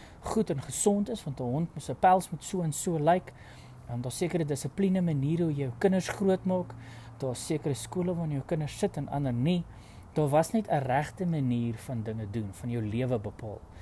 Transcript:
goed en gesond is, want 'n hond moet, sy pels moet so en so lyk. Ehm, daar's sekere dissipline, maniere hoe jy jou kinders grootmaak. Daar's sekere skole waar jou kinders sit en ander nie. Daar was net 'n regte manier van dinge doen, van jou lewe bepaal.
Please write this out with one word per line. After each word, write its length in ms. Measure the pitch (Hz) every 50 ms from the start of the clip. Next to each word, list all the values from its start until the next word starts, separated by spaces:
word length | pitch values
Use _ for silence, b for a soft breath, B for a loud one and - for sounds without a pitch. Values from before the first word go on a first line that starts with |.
| B B B B
goed 280 | - - - 226 214 -
en 120 | 160 135
gesond 480 | - - - - - 208 202 202 202 -
is, 140 | 233 - -
want 160 | 151 127 -
'n 40 | 127
hond 300 | 120 127 156 170 - -
moet, 100 | 151 -
sy 100 | - 127
pels 360 | - - 185 185 190 175 -
moet 120 | 170 - -
so 180 | - - 180
en 100 | 170 156
so 260 | 143 - - 185 165
lyk. 360 | 151 147 160 180 185 - - - B B B B B B B B B -
Ehm, 140 | - 120 120
daar's 160 | 123 127 -
sekere 280 | - 185 160 - 170 160
dissipline, 560 | 147 143 131 - 135 - - 196 190 185 185
maniere 420 | 180 170 151 139 135 147 165 165 175
hoe 100 | 160 147
jy 60 | 139
jou 120 | 139 123 120 -
kinders 300 | - 190 185 185 - -
grootmaak. 680 | - - 196 190 185 180 - 185 185 180 175 - - B B B B B B B B -
Daar's 260 | 135 131 120 - -
sekere 280 | - 160 151 - 156 131
skole 400 | - - - - 185 175 185 175
waar 140 | 170 165
jou 160 | 156 143 151 -
kinders 320 | - 175 156 151 143 -
sit 200 | - 208 185 -
en 100 | 151 143
ander 260 | - - 143 143 131 120
nie. 300 | 120 127 165 180 175 170 B B B B B B B B B -
Daar 140 | 160 151 139
was 220 | 143 156 165 -
net 160 | - 220 208
'n 120 | - - 147
regte 460 | 131 120 127 143 151 147 - - 185
manier 500 | 170 165 151 135 123 120 120 117 117 117
van 280 | 113 - - 127 113 107
dinge 260 | 113 110 110 110 101
doen, 180 | 101 117 104 98
van 180 | 95 - - 120
jou 120 | 120 120 110
lewe 340 | 104 104 120 127 123 127 110
bepaal. 420 | 104 104 - - 120 107 101 - - - B B